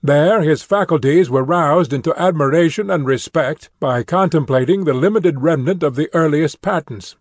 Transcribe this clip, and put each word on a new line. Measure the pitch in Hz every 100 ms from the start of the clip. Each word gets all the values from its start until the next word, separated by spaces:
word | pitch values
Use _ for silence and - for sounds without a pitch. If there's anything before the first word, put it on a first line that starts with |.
There | 139 143 160 220
his | 156 151
faculties | - 202 196 160 127 160 165
were | 131
roused | 131 175 151 160 160
into | 139 143 156
admiration | 180 165 139 160 170 - 202
and | 180 135
respect | 131 - 165 131 156 - _
by | 139 120
contemplating | 117 180 190 160 135 131 127 190 170
the | 127
limited | 170 214 175 139
remnant | 147 156 127 185
of | 151 127
the | 156 175
earliest | 160 147 156 -
patents. | - 185 151 107 92 -